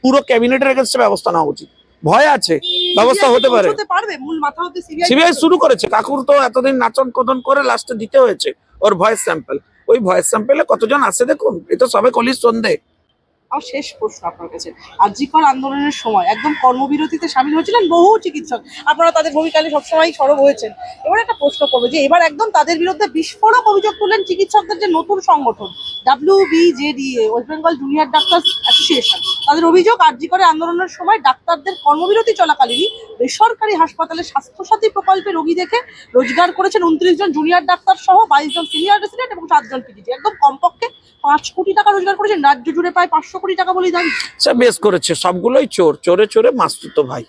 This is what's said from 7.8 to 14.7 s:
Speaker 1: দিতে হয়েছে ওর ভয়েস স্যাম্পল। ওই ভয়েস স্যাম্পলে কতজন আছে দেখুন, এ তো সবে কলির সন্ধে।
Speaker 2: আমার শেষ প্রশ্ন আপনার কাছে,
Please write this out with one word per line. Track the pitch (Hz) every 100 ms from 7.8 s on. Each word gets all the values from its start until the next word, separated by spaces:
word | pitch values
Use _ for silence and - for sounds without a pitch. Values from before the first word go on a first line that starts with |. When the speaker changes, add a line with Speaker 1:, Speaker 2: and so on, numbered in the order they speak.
| -
Speaker 1:
দিতে | 233 220 269
হয়েছে | 247 180 - - _ _
ওর | 208 190
ভয়েস | 208 226
স্যাম্পল। | - 160 - - _ _ -
ওই | 240
ভয়েস | 185 185 -
স্যাম্পলে | 226 220 285 -
কতজন | - 220 285
আছে | 262 - 247
দেখুন, | 302 - 175 -
এ | -
তো | 254
সবে | 202 233
কলির | 240 240
সন্ধে। | 254 240 226 214 151 _ _ _ _ _ _ _
Speaker 2:
আমার | 277
শেষ | - 285 - -
প্রশ্ন | - - -
আপনার | - 165
কাছে, | - -